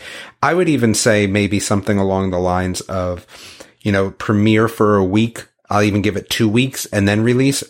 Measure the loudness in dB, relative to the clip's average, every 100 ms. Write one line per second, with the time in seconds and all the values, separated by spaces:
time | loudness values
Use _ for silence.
0 | -16 -18 -20 _ -2 0 0 2 2 2
1 | 2 2 2 0 0 -2 -2 -2 0 0
2 | 0 0 -2 -2 0 0 -2 -6 -8 -6
3 | -6 -8 -12 -20 -20 -20 -20 _ -2 0
4 | -2 -4 -2 2 4 2 2 2 2 2
5 | 2 2 0 -4 -18 _ _ 0 2 2
6 | -2 -4 -6 -2 0 2 -2 -6 -4 0
7 | 2 2 2 2 0 -2